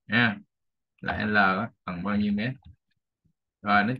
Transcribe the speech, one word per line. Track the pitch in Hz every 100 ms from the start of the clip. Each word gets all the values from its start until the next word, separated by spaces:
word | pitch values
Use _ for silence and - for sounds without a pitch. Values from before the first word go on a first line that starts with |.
| -
nha. | 110 120 101 - _ _ _ _ _
Là | - 90 107
L | 104
á, | 95 95 117 -
bằng | - 87
bao | 95 104
nhiêu | 104
mét? | 104 117 131 - - _ _ _ _ _ _ _ _
Rồi, | 104 104
nó | 104 127